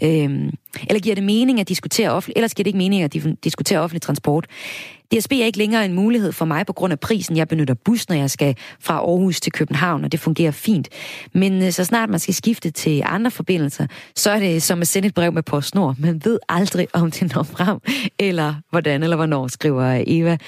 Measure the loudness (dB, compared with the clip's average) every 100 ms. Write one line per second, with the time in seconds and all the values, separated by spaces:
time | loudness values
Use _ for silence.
0 | 2 2 2 0 -4 -6 _ -10 -2 0
1 | 0 0 2 2 4 2 0 -4 -2 0
2 | 2 0 -2 0 0 0 0 0 2 2
3 | 0 0 -2 -2 -4 -4 0 0 0 -4
4 | -4 -2 0 0 -2 -12 -14 -14 -16 -20
5 | _ -2 0 0 0 0 0 2 2 2
6 | 2 2 0 -2 -2 0 -2 -2 -2 -2
7 | 0 -2 0 0 0 0 0 0 2 0
8 | 0 0 0 2 0 0 -6 -8 -4 -2
9 | 2 2 2 0 -4 -2 -2 0 0 0
10 | -2 -2 -2 0 0 0 0 0 0 -10
11 | -16 -16 -4 0 2 2 2 0 0 0
12 | 0 -2 -2 0 0 0 -4 -2 0 0
13 | 0 0 -2 -2 -2 0 0 -2 -6 -6
14 | -12 -2 0 2 2 2 0 0 0 2
15 | 2 2 2 0 -2 -2 0 0 0 2
16 | 0 0 0 0 0 0 0 0 0 0
17 | 0 0 -2 0 -2 -2 -2 0 -2 -4
18 | -4 -2 0 0 -2 -4 -2 -2 0 0
19 | 0 0 0 0 -2 -2 0 2 2 2
20 | 2 2 2 0